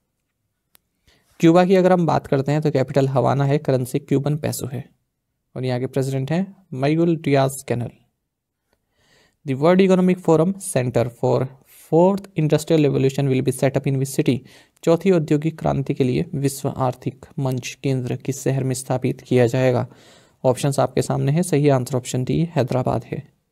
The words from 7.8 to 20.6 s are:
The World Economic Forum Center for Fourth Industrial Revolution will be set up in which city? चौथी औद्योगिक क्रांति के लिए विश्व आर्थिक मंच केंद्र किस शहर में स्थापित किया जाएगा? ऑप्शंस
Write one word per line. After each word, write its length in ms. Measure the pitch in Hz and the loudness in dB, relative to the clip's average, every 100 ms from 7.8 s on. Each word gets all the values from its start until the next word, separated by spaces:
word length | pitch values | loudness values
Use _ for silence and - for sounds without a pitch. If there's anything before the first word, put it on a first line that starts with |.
| 120 - _ _ _ _ _ _ _ _ _ _ _ _ _ _ 147 | -6 -12 _ _ _ _ _ _ _ _ _ _ _ _ _ _ -8
The 140 | 131 | 0
World 300 | 156 185 190 | 2 4 4
Economic 380 | 185 185 180 - | 4 4 2 2
Forum 240 | 160 170 196 - 135 | 4 2 -2 -4 -2
Center 260 | 123 117 | 0 0
for 440 | 117 120 127 127 131 - _ - - | -2 -2 0 0 -2 -10 _ -20 -2
Fourth 300 | 160 180 196 | 4 4 2
Industrial 640 | - - 151 151 - 160 160 | -4 -2 0 0 2 2 2
Revolution 340 | 135 131 135 | 2 0 0
will 260 | 139 131 135 | 0 0 0
be 100 | 127 | 0
set 180 | 135 139 | 0 0
up 100 | 139 | -2
in 60 | |
which 260 | 135 135 - | -2 -4 -2
city? 200 | 151 120 - - _ _ | 0 -2 -4 -20 _ _
चौथी 280 | - 165 196 | 0 2 4
औद्योगिक 480 | 180 156 151 156 160 | 2 2 0 -2 -4
क्रांति 340 | 151 139 131 | -2 -2 -2
के 100 | 139 | -2
लिए 220 | 127 131 170 135 | 0 0 -4 -4
विश्व 380 | 139 135 135 135 | -4 -4 -8 -4
आर्थिक 480 | 131 123 - - - - | -4 -4 -8 -10 -14 -6
मंच 380 | 131 127 123 - | -4 -4 -8 -8
केंद्र 320 | 139 131 123 123 | -4 -2 -4 -6
किस 280 | - 135 | -6 -6
शहर 200 | - 135 | -2 -2
में 120 | 131 127 | -2 -4
स्थापित 460 | - 127 127 - | -4 -4 -4 -6
किया 260 | - 127 120 | 0 2 2
जाएगा? 400 | 131 131 123 117 - - - _ _ 131 | 2 0 0 -4 -10 -20 -20 _ _ -2
ऑप्शंस 340 | 123 | 0